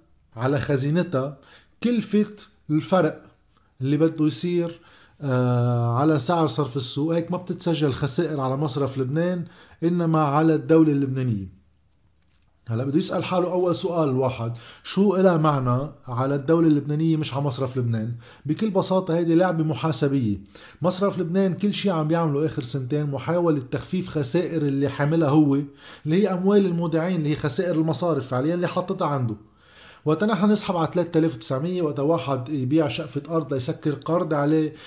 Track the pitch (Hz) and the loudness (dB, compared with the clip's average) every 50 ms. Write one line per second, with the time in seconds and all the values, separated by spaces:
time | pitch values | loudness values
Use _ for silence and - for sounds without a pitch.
0 | _ _ _ _ _ _ - 113 120 135 143 135 120 - 143 131 135 143 156 180 | _ _ _ _ _ _ -8 -4 -2 0 0 0 0 0 0 0 0 0 0 0
1 | 180 180 - 131 131 147 147 - - - - - _ _ _ _ - 240 240 220 | 0 0 -2 -2 -2 -4 -8 -14 -20 -20 -20 -20 _ _ _ _ -2 0 0 0
2 | - - - 208 208 208 - - - - _ _ _ - 151 156 151 - 190 185 | 0 0 2 0 0 0 -4 -14 -20 -20 _ _ _ -2 0 0 0 2 2 2
3 | 160 156 - - - - _ _ _ _ _ _ _ _ _ - 127 135 147 151 | 2 2 -2 -6 -14 -20 _ _ _ _ _ _ _ _ _ -6 -2 -2 2 2
4 | 160 160 160 151 151 151 147 - - 175 175 175 170 170 170 - _ - - - | 2 2 2 0 0 0 0 -2 -2 -2 0 0 -2 -4 -6 -12 _ -20 -20 -20
5 | - _ _ - 143 139 127 127 123 123 123 120 123 123 123 120 120 120 117 123 | -20 _ _ -8 -4 -2 0 2 2 2 2 2 2 2 2 0 0 0 0 2
6 | 147 160 156 147 147 - 175 170 160 147 - 151 143 120 120 143 123 - - 139 | 2 2 2 2 2 0 0 2 0 0 0 -2 -4 -2 -4 -4 -4 -4 -2 -2
7 | 143 165 165 170 165 170 180 175 - - 175 - - 170 160 143 151 139 123 - | -2 0 0 -2 -2 -2 -4 -6 -6 -6 -6 -4 -2 -2 0 2 0 0 0 -2
8 | 147 131 - - 175 147 156 139 131 131 131 135 156 143 123 147 139 127 123 135 | -2 -2 0 -2 -2 -2 -2 -2 -2 -2 -2 -2 -2 -2 -2 -2 -4 -2 -2 -4
9 | 131 127 147 160 170 180 180 175 156 - - - - - - - 160 165 175 175 | -4 -2 -2 -2 -2 -2 -2 -4 -8 -10 -14 -20 -20 -20 -8 -4 -2 0 0 0
10 | 170 165 160 156 156 143 139 151 160 160 156 147 127 131 160 165 160 156 143 139 | 0 2 2 2 2 2 2 2 4 4 2 2 2 4 6 6 6 6 4 2
11 | 139 131 131 135 127 123 107 98 95 92 - - _ _ _ _ _ _ _ _ | 0 -2 -2 -2 -2 -2 -2 -4 -6 -10 -14 -20 _ _ _ _ _ _ _ _
12 | _ _ _ _ _ _ _ _ _ _ _ _ _ - 113 113 131 143 139 160 | _ _ _ _ _ _ _ _ _ _ _ _ _ -6 -6 -4 -2 0 0 0
13 | - - - 180 - - 180 180 175 175 180 180 180 175 165 - 190 175 165 165 | 0 0 -2 -4 -2 -2 0 0 0 0 0 0 0 0 0 0 -2 -2 0 0
14 | 156 139 127 131 135 127 123 117 117 117 117 - - - - - - - - 185 | 0 2 2 0 0 0 -2 -4 -6 -6 -8 -10 -14 -20 -20 -16 -12 -4 0 2
15 | 202 208 175 185 185 190 180 160 156 156 147 135 127 123 123 127 143 151 - - | 2 4 4 4 4 4 4 4 2 2 2 2 2 0 0 0 -2 -6 -10 -14
16 | - - 120 120 131 139 143 143 127 151 165 170 165 160 151 143 127 143 147 151 | -12 -6 -4 -2 0 0 0 0 2 2 4 4 6 4 4 2 0 -2 -2 0
17 | 160 160 160 156 151 - 120 139 143 147 123 - 131 123 127 131 123 117 113 110 | 2 2 2 0 -2 -4 -4 -2 -2 -2 -2 -2 -4 -4 -2 -2 -2 0 -2 -2
18 | 110 117 120 - - - - - - 139 160 - 220 220 180 190 - - 185 185 | -4 -4 -8 -10 -14 -20 -20 -8 -6 -4 -2 -2 -2 0 0 0 0 2 0 0
19 | 180 165 160 170 175 165 165 165 185 185 170 160 156 156 147 117 - 160 - - | 0 0 0 0 2 2 4 4 4 2 2 0 0 -2 -2 -2 -2 -2 0 0
20 | 151 139 139 139 120 107 101 98 - - - - - - - - 147 180 185 185 | 0 0 0 0 0 0 -2 -4 -8 -14 -20 -20 -20 -20 -8 -4 -2 -2 0 0
21 | 202 196 - 185 175 160 175 196 196 185 170 185 208 208 - - - 202 175 160 | 0 -2 -2 -2 -4 -2 0 2 2 2 0 0 -2 -2 0 0 -2 0 0 0
22 | 151 151 165 170 170 156 143 143 160 151 - 151 127 - - 139 127 123 143 147 | 0 0 0 2 2 0 0 0 0 -2 -2 -4 -6 -4 -4 -4 -4 -2 -2 -2
23 | 151 147 139 123 - - 165 180 175 170 156 139 120 - - 135 - - 185 185 | -2 -2 -4 -4 -2 -2 0 2 2 2 2 0 -2 -4 -6 -8 -6 -4 -4 -4
24 | 180 - - 156 139 - - 175 175 143 165 160 147 143 139 139 143 131 - - | -4 -4 -4 -4 -2 0 0 0 0 0 -2 -2 0 0 0 0 0 0 0 0
25 | 143 143 160 165 160 135 139 156 151 139 135 143 147 143 - - - - - - | 0 2 2 2 4 4 6 6 6 4 4 0 -2 -4 -10 -18 -20 -20 -16 -10
26 | - 147 160 190 208 185 185 175 185 196 208 202 196 180 170 170 170 165 156 160 | -4 0 2 2 2 2 0 0 2 4 4 4 4 4 0 -2 -2 0 0 0
27 | 165 185 185 165 151 147 151 - - 147 - - 180 175 165 156 160 160 156 - | 0 0 0 0 0 -2 -2 -2 -2 -2 -2 -2 -2 0 0 0 0 0 0 0
28 | 180 170 160 139 123 - 131 127 135 156 175 175 175 165 - 180 180 180 190 - | 0 0 0 -2 -2 -2 -2 -2 0 0 0 0 -2 -2 -2 -4 -4 -4 -4 -2
29 | 180 151 143 135 123 113 104 - - - _ _ _ - - - - - - - | -2 -2 0 0 -2 -2 -4 -6 -12 -20 _ _ _ -20 -20 -20 -20 -20 -18 -4
30 | - 147 160 - 208 214 226 165 202 208 208 202 - - 185 170 160 - - 180 | -2 0 0 2 2 0 2 2 4 4 4 2 0 0 -2 -2 -2 0 0 -2
31 | 170 170 - 160 160 160 143 117 - - 135 131 151 180 185 180 170 147 135 143 | -2 0 2 2 2 2 0 -4 -4 -4 -2 -2 -2 -4 -2 -2 -2 -2 -2 0
32 | 139 151 165 - - 139 135 127 123 139 156 139 127 127 147 160 156 139 - 170 | 0 0 0 0 0 -2 -4 -4 -4 -4 -4 -4 -2 0 2 2 2 0 -2 -6
33 | 156 - - 139 143 - 170 160 147 - 139 135 123 160 151 - - 156 139 131 | -8 -8 -8 -8 -6 -4 -4 -4 -2 -2 -4 -4 -4 -4 -4 -4 -4 -4 -4 -4
34 | - - 160 180 180 156 156 143 143 151 156 156 156 151 151 - - | -2 -2 0 0 0 0 0 0 2 2 2 2 2 0 -4 -10 -18